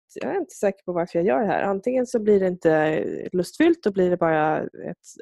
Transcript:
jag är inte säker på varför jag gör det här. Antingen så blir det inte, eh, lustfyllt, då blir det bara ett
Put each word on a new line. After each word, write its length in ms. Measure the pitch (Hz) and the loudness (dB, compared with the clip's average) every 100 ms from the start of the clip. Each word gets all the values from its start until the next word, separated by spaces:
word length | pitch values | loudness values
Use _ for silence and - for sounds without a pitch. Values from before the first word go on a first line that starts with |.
| _ - | _ -10
jag 160 | 247 370 | -6 -6
är 20 | |
inte 160 | 339 - | -6 -4
säker 280 | 208 196 | -4 -4
på 100 | - | -6
varför 260 | 175 170 170 | -4 -2 -2
jag 60 | 180 | 0
gör 140 | 254 | 0
det 80 | 208 | 0
här. 160 | 87 | 0
Antingen 420 | 196 196 247 254 247 | -2 -2 -2 -2 -2
så 120 | 240 | -2
blir 200 | 208 208 | 2 2
det 80 | 185 | 2
inte, 240 | 180 165 | 0 2
eh, 540 | 156 156 156 - 78 - | 2 2 0 -4 -6 -6
lustfyllt, 520 | 180 175 - 320 339 | -4 -2 2 2 2
då 80 | 214 | 0
blir 180 | 196 180 | 0 2
det 80 | 180 | 2
bara 420 | 165 156 156 156 | 2 2 2 0
ett 340 | - - - 170 - - | -4 -10 -12 -12 -16 -20